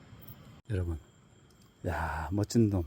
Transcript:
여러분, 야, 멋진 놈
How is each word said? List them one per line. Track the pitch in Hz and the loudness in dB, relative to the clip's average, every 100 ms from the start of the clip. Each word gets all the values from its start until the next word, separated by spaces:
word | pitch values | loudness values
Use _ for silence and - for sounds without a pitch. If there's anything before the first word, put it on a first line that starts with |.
| - - - - - - - | -20 -20 -20 -20 -20 -16 -4
여러분, | 98 87 78 - - - - - - - - 90 | -2 -2 -4 -8 -20 -20 -20 -20 -20 -20 -8 -4
야, | 80 80 76 78 | -2 -2 -4 -2
멋진 | 101 101 120 107 | -2 2 6 6
놈 | 98 | 4